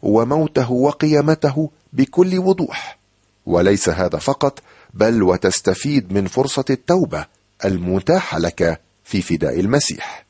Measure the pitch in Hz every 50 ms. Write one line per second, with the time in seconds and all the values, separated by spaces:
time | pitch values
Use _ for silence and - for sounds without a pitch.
0 | - - 104 110 113 120 139 156 160 151 - 147 131 117 127 123 127 143 147 -
1 | - 156 151 147 143 151 156 - - 147 131 143 160 151 _ _ _ _ - 131
2 | 135 - - - 180 185 185 185 180 185 190 180 170 - - - - - - _
3 | _ _ _ _ _ _ _ _ _ - 87 87 87 95 101 98 - - 82 82
4 | 92 87 90 - - - 139 - - 139 - - _ _ - _ - _ - -
5 | 104 110 117 117 101 92 90 87 - 95 92 - - - 92 - - 143 147 139
6 | 107 90 95 101 98 92 - - 135 139 - - 131 - 139 123 _ - 170 190
7 | 175 - - 76 76 - _ _ _ _ _ _ - 98 95 92 87 90 92 98
8 | 90 - 160 185 - - - 82 82 87 - - 90 82 80 80 _ _ _ _
9 | _ - - 101 87 - 85 78 78 73 62 71 90 101 120 147 143 - - -
10 | - - - - - _